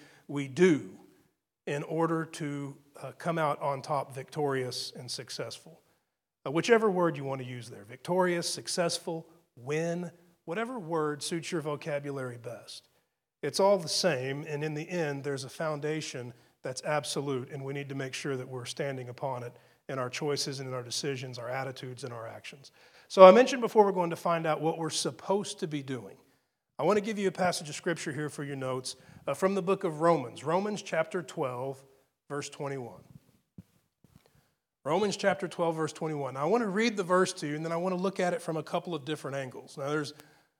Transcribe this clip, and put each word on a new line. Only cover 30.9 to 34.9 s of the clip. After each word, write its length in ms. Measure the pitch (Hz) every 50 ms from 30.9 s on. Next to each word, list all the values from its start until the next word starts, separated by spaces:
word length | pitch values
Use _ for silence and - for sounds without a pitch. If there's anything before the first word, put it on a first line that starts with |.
| 180 160 165 - - 180 170
twelve, 580 | - - 165 147 127 123 123 131 135 135 131 - - _ _ _ _ _ _ _
verse 220 | - 143 143 139 -
twenty-one. 540 | - - 147 139 139 135 123 113 92 - - - - - _ _ _ _ _ _ _ - - _ _ _ _ _ _ _ _ - - - _ _ _ _ _ _ _ _ _ _ _ _ -
Romans 320 | 139